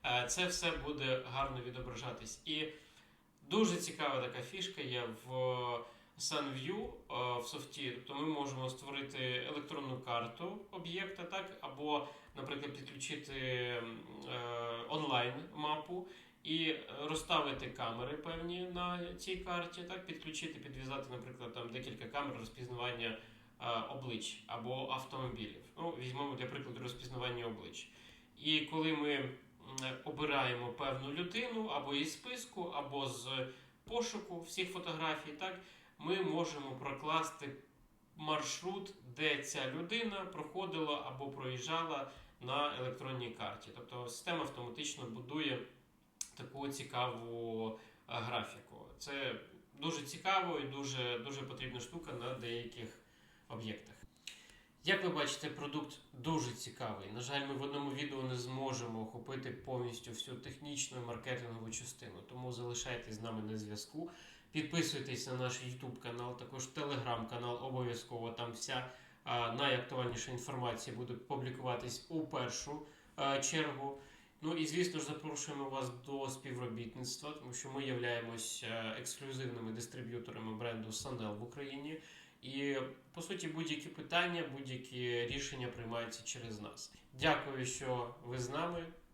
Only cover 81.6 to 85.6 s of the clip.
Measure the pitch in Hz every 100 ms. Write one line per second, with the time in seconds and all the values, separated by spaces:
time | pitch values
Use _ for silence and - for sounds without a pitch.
81.6 | 139 139 143 160 - - - - 127 135
82.6 | 143 139 131 - - 165 165 180 160 156
83.6 | 160 147 - - 147 170 175 170 156 135
84.6 | 131 127 - 123 123 120 120 139 139 131